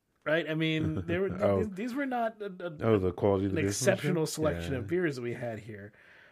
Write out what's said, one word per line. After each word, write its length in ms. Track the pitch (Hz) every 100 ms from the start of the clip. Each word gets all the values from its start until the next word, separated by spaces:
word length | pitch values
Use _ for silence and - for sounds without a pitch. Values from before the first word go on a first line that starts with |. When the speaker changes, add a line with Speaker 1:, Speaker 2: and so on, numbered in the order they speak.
| _ _
Speaker 1:
Right? 240 | - 160 156
I 60 |
mean, 480 | 156 160 160 156 156
Speaker 2:
<laughs> 40 | 160
Speaker 1:
they 120 | 170
were, 100 | 196
th-, 120 | 175
Speaker 2:
Oh. 220 | 208 -
Speaker 1:
th-, 120 | 214
these 200 | 185 247
were 120 | 247 277
not 340 | 247 226 220
a, 60 | 202
a, 260 | 185 175 151
Speaker 2:
Oh, 160 | 113 110
the 140 | 92
quality 340 | 87 104 98 98
of 60 |
the 60 | 95
Speaker 1:
an 60 |
Speaker 2:
beers 180 | 98 101
on 40 | -
the 40 |
show? 20 |
Speaker 1:
exceptional 340 | 185 151 175 156
selection 460 | - 156 - 170
Speaker 2:
Yeah. 60 | 135
Speaker 1:
of 80 | 101
beers 300 | 175 175 127
that 60 |
we 120 | 120
had 240 | 117 120 107
here. 340 | 107 104 104 - - - -